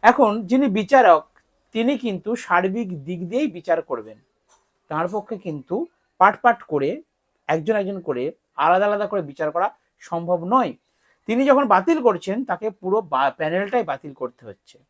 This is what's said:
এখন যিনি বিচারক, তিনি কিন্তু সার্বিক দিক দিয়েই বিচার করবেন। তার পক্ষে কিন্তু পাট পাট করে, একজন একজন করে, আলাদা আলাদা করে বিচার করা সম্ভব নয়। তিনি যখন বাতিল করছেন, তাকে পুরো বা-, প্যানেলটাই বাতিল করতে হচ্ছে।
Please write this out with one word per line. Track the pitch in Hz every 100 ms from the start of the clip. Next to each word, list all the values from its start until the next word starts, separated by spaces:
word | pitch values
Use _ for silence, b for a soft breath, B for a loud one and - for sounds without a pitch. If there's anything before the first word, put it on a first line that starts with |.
এখন | 214 240 226 214 190
যিনি | 262 277
বিচারক, | 196 196 269 220 160 - _ _ _ _
তিনি | 220 233 269
কিন্তু | 240 185 208 233
সার্বিক | - 175 190 202 208 170
দিক | 135 180 175
দিয়েই | 233 294
বিচার | 175 160 165
করবেন। | - 123 107 110 _ _ _ _ _ _ _
তার | 151 175
পক্ষে | 208 202 208
কিন্তু | 180 151 - 196 339 _ _ _
পাট | 190 220
পাট | 240 233
করে, | - 147 139 269 - _ _ _ -
একজন | 160 160 214
একজন | 196 196
করে, | 170 123 135 - _ -
আলাদা | 151 185 208
আলাদা | 208 208
করে | 202
বিচার | 147 139 156
করা | 165 196 _ _ _
সম্ভব | - 170 170 175 175
নয়। | 254 202 - _ _ _ _ -
তিনি | 233 269
যখন | 269 262
বাতিল | 190 - 320
করছেন, | 240 180 - 214 262
তাকে | 175 220
পুরো | 190 185 208
বা-, | 180 135 139 -
প্যানেলটাই | 156 175 202 247
বাতিল | 170 135 151
করতে | 135 123 _ 113
হচ্ছে। | 95 _ _ _